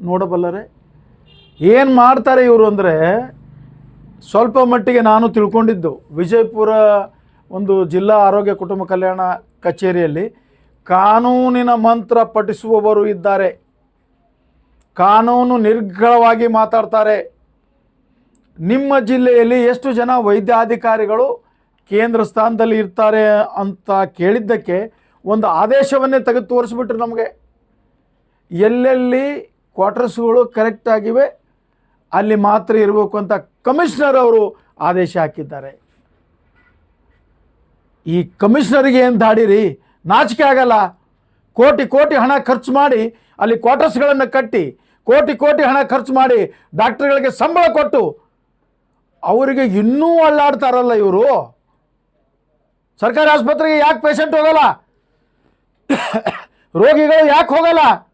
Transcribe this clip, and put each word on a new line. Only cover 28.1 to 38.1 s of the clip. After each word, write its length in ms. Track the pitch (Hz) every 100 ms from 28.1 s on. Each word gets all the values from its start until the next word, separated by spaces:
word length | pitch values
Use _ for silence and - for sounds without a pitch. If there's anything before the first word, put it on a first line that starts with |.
| _ _ _ _
ಎಲ್ಲೆಲ್ಲಿ 1000 | 170 214 240 254 254 247 254 277 285 - _ _
ಕ್ವಾರ್ಟರ್ಸ್‌ಗಳು 720 | - 196 226 240 - 233 240 240
ಕರೆಕ್ಟ್ 420 | 226 226 220 233
ಆಗಿವೆ 520 | 220 208 233 285 - _ _ _ _ _ _ _
ಅಲ್ಲಿ 220 | 185 214
ಮಾತ್ರ 420 | 214 208 214 - 220
ಇರಬೇಕು 420 | 208 208 202 214
ಅಂತ 140 | 196 202 - _
ಕಮಿಷನರ್ 540 | 247 285 339 240 285 262
ಅವರು 400 | 240 226 208 - _ _
ಆದೇಶ 360 | 151 185 180 180
ಹಾಕಿದ್ದಾರೆ. 640 | 156 160 143 143 135 - _ _ _ _ _ _ _ _ _ _ _ _ _ _ _ _ _ _ _ _ _ _
ಈ 160 | -